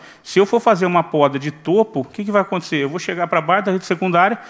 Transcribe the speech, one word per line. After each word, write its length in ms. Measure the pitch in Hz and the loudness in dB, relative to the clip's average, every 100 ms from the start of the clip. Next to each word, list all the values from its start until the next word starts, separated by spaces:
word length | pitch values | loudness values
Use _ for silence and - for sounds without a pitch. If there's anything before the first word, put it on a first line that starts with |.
| - - | -14 -20
Se 160 | - 185 | -2 0
eu 80 | 202 | 2
for 140 | 233 | 2
fazer 260 | 233 180 180 | 2 2 2
uma 160 | 175 | 0
poda 340 | 160 151 143 135 | 0 2 2 0
de 140 | 147 | -6
topo, 520 | 151 151 202 220 143 | -8 0 0 0 -4
o 20 | |
que 200 | 123 - | -8 -8
que 60 | 202 | -2
vai 120 | 208 | 0
acontecer? 340 | 190 185 - 151 | 0 -4 -4 -4
Eu 120 | 139 | -2
vou 120 | 170 | -4
chegar 260 | - 175 170 | -6 -4 -2
pra 140 | 170 | -2
baixo 240 | 151 196 | 0 0
da 80 | 196 | 0
rede 140 | 185 - | -2 -2
secundária, 520 | 170 190 170 196 226 | -4 0 2 2 0